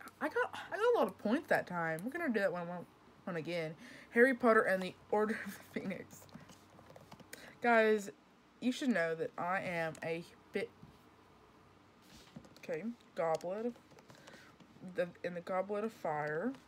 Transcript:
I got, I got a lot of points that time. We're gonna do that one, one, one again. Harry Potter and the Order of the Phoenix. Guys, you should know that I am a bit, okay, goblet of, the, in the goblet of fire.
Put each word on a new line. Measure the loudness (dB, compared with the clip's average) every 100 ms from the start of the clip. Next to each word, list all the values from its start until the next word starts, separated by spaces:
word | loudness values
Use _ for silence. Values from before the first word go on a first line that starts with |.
| -16 -6
I | -4
got, | -2 -2
I | -4 -8 0
got | 4
a | 4
lot | 2
of | -2
points | 0 0 2
that | 0 0
time. | -2 -2 -2
We're | -4
gonna | -4 -2
do | 2
that | 0
one, | 0 -6
one, | -8 -12 -18 -20 -14
one | -8
again. | -6 -4 -4 -4 -8 -16 -18 -2
Harry | 6 6
Potter | 6 6 6
and | 6 2
the | -2 -8 -2
Order | 0 0 -2
of | -8 -12
the | -10 -8
Phoenix. | -6 -8 -10 -18 -20 -20 -20 -20 -20 -20 -20 -20 -20 -20 -18 -18 -18 -2
Guys, | 4 6 8 4 0 -12 -20 -20 -20 -6
you | -2
should | 0 2
know | 2 2 0
that | -4 -4
I | -2 -2
am | -2 -2 -2 -4
a | -4 -6 -6 -16 -8
bit, | -6 -6 -10 -20 -20 -20 -20 -20 -20 -20 -20 -20 -20 -20 -20 -20 -20 -20 -20 -20 -16
okay, | -8 -6 -6 -8 -8 -2
goblet | 0 0 -2 -4 -4
of, | -6 -12 -20 -20 -20 -20 -20 -20 -20 -20 -16 -8
the, | -4 -6 -6
in | -8
the | -8
goblet | -4 -2 -2 -2
of | -4
fire. | -4 -4 -2 -2 -2 -2 -6